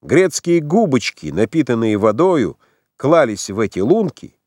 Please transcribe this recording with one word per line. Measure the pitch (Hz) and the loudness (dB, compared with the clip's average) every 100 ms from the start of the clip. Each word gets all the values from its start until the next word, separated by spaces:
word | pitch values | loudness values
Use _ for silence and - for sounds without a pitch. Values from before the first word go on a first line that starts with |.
Грецкие | 73 147 185 - - 170 | 2 2 2 -2 0 0
губочки, | 147 190 214 131 - - 76 | 2 0 2 0 -2 -10 -8
напитанные | 73 113 160 151 117 113 107 | -4 -2 -2 -2 0 0 2
водою, | 107 107 180 170 98 - _ _ _ _ | 2 2 0 2 -2 -6 _ _ _ _
клались | 135 165 131 104 - | 0 2 2 -2 -8
в | 98 | -4
эти | 104 - | -4 -2
лунки | 104 208 190 - - _ | 0 0 -2 -6 -20 _